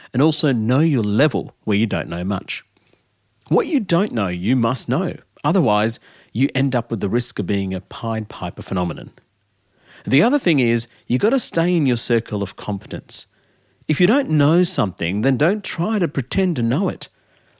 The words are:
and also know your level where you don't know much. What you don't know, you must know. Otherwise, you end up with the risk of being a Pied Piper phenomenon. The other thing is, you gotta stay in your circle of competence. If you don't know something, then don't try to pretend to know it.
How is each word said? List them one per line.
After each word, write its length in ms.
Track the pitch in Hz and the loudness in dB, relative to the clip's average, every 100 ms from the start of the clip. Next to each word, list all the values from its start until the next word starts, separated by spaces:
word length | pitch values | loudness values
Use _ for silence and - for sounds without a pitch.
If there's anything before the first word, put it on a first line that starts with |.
| - | -6
and 100 | 123 | 0
also 300 | 156 - 151 | 2 2 0
know 280 | 117 110 131 | 0 2 2
your 240 | 160 131 | 2 2
level 520 | 104 107 151 90 - - | 2 2 2 0 -6 -8
where 140 | 110 101 | -2 0
you 100 | 110 | 0
don't 220 | 85 - | -2 -4
know 160 | 87 92 | -4 -4
much. 400 | 98 - - - _ _ _ _ _ _ _ - | -4 -6 -10 -12 _ _ _ _ _ _ _ 0
What 200 | 165 269 | 0 2
you 120 | 277 | -2
don't 320 | 190 170 208 | 0 0 0
know, 160 | 117 92 | -2 -2
you 300 | 90 101 131 | -2 0 2
must 320 | 113 135 - | 2 -2 -2
know. 260 | 143 185 - _ _ | -2 -2 -6 _ _
Otherwise, 560 | 147 185 123 104 113 - - - _ | 0 2 2 2 0 -4 -12 -20 _
you 140 | 110 135 127 | -2 0 0
end 200 | 135 123 | 0 -2
up 160 | - | -4
with 100 | 107 | -4
the 80 | 98 | -2
risk 300 | 117 - - | -2 -2 -4
of 80 | 90 | -2
being 260 | 101 95 | -2 -2
a 80 | 92 | -6
Pied 480 | - - 117 110 104 | -10 -8 -6 -6 -8
Piper 320 | - 90 - | -10 -10 -10
phenomenon. 500 | - 92 87 71 - - _ _ _ _ _ _ _ - 107 | -6 -4 -2 -6 -14 -20 _ _ _ _ _ _ _ -14 0
The 160 | 135 | 2
other 180 | 233 285 | 4 2
thing 200 | 180 143 | 2 2
is, 280 | 117 117 - _ - | 4 2 -2 _ -4
you 100 | 127 | 0
gotta 220 | 214 269 | 2 0
stay 360 | - 170 175 175 | 0 0 2 2
in 100 | 135 | 2
your 120 | 120 | 0
circle 440 | - 117 - 101 | 2 0 0 -4
of 140 | 98 - | -4 -6
competence. 720 | - 98 - 92 - - - _ _ _ _ _ - | -8 -8 -8 -10 -6 -8 -8 _ _ _ _ _ -4
If 120 | 151 | 2
you 80 | 180 | 4
don't 220 | 277 269 | 4 2
know 340 | 151 143 170 | 2 4 4
something, 580 | 175 - 101 - 85 104 | 2 0 -2 -2 -4 0
then 140 | 131 127 | 0 2
don't 280 | 160 214 | 2 0
try 360 | - - 190 214 | -4 -4 -2 0
to 80 | 160 | -2
pretend 480 | 143 - 190 185 135 | -2 -4 -2 0 0
to 60 | |
know 260 | 117 151 180 | 0 0 -2
it. 220 | - - _ _ _ _ | -4 -12 _ _ _ _